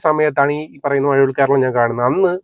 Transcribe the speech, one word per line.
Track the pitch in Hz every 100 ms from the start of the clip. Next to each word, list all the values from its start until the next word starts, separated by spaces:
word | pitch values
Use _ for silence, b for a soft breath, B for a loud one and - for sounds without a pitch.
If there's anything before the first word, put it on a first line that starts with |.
| 165
സമയത്താണ് | 156 151 143 143
ഈ | 147 156 147
പറയുന്ന | 147 139 143
മഴവിൽ | 139 135 131
കേരളം | 135 139 131
ഞാൻ |
കാണുന്നത്. | 120 117 117 123
അന്ന് | 170 185 180